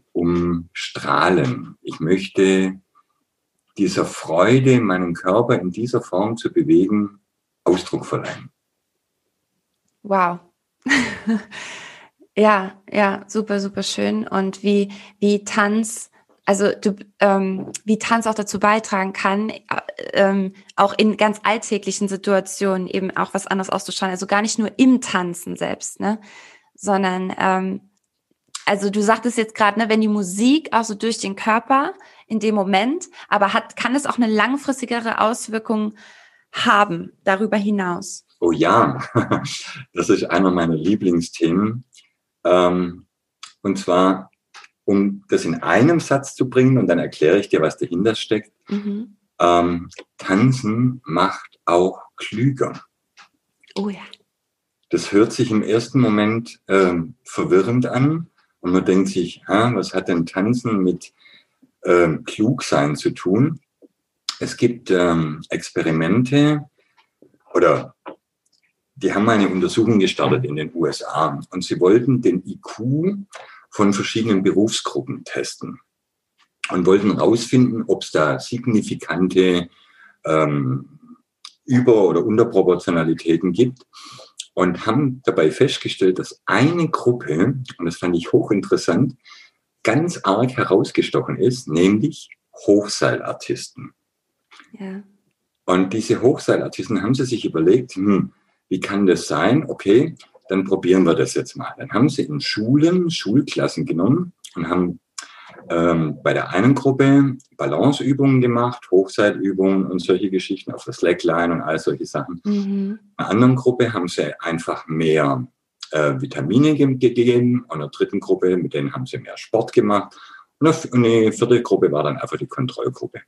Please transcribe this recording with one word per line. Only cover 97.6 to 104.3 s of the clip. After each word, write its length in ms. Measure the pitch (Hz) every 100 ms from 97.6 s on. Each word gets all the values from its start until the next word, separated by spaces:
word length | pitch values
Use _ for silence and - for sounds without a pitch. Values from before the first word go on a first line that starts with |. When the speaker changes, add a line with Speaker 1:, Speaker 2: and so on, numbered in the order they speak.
| 82 117 131 92
Speaker 1:
"Hm, 360 | 101 98 - - _ _ -
wie 120 | 92
kann 260 | - 98 98
das 220 | 82 -
sein? 360 | 76 92 139 139
Okay, 460 | - 95 110 156 - - _ -
dann 160 | 95
probieren 400 | 95 95 87 95
wir 100 | 85
das 200 | 80 -
jetzt 220 | - - -
mal." 180 | - -
Dann 140 | 139
haben 180 | 104 143
sie 140 | -
in 180 | - 147
Schulen, 720 | - - 110 143 165 180 175
Schulklassen 720 | 165 - 123 - - 69 -
genommen 480 | - 80 98 160 180